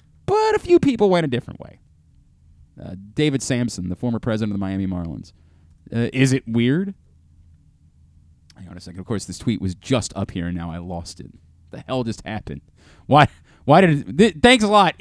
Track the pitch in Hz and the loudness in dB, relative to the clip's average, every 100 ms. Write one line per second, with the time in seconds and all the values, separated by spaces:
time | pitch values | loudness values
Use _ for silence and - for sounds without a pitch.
0 | _ _ - 415 440 427 - 349 277 226 | _ _ -2 0 2 0 4 4 4 2
1 | 208 180 156 120 - - - - _ _ | 4 4 2 -2 -6 -14 -18 -20 _ _
2 | _ _ _ _ _ - - - - - | _ _ _ _ _ -20 -20 -18 -16 -16
3 | 101 107 151 135 - 123 120 - 90 90 | -10 -2 0 0 -2 -2 -2 -4 -8 -4
4 | 123 113 - 110 110 101 95 95 95 90 | -4 -4 -2 -2 -2 -4 -4 -4 -4 -4
5 | 85 73 - _ _ _ _ _ - 113 | -6 -10 -14 _ _ _ _ _ -8 -4
6 | 117 131 131 131 113 117 120 151 196 190 | -2 0 2 0 -2 0 0 0 -4 -10
7 | _ _ _ _ _ _ _ _ _ _ | _ _ _ _ _ _ _ _ _ _
8 | _ _ _ _ _ - 87 90 92 90 | _ _ _ _ _ -20 -18 -18 -16 -12
9 | 92 104 - - - 107 92 87 - 127 | -6 -6 -6 -6 -4 -2 -2 -6 -2 -2
10 | - - 98 95 87 87 85 82 87 87 | -2 -8 -8 -6 -6 -6 -8 -10 -10 -12
11 | - - - - _ _ _ - - 127 | -12 -16 -20 -20 _ _ _ -16 -8 -6
12 | 113 101 - 107 - 69 - _ _ - | -4 -6 -8 -10 -10 -14 -16 _ _ -12
13 | - 139 139 - _ _ - 160 185 143 | 2 4 4 0 _ _ 4 6 6 2
14 | - 135 220 156 240 254 208 208 180 - | 0 2 2 4 6 6 4 4 4 2